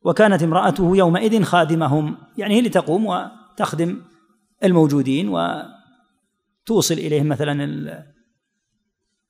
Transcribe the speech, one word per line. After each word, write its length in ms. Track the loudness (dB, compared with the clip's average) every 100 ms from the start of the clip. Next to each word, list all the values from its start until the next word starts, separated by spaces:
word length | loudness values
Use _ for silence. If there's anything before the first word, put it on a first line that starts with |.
وكانت 400 | -2 2 4 4
امرأته 540 | 0 0 0 0 2 4
يومئذ 460 | 4 2 0 0
خادمهم، 760 | 2 2 2 0 0 0 -2 -8 -14 -10
يعني 160 | 0
هي 40 | 0
اللي 120 | 2
تقوم 360 | 0 0 -2 -2
وتخدم 960 | -4 -8 -16 _ -6 -6 -2 -4 -6 -12 _ _ _ _ _
الموجودين 640 | 2 4 4 2 0 -2 -2
وتوصل 1700 | -2 -4 -6 -12 -20 _ _ _ _ _ _ _ _ -2 0 0
إليهم 340 | -2 -2 0 0
مثلًا 360 | -2 -4 -4
ال-، 380 | -6 -8 -10 -14 -20 _ _ _ _ _ _ _ _ _ _ _ _